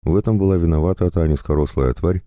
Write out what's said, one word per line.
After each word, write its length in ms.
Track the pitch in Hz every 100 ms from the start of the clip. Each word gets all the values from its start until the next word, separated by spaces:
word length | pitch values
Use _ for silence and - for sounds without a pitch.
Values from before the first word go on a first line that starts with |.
в 120 | - 90
этом 220 | 113 110
была 200 | 95 92
виновата 520 | 82 78 82 92 90
та 160 | 85 80
низкорослая 680 | 73 - 76 73 - 65
тварь 300 | 62 87 92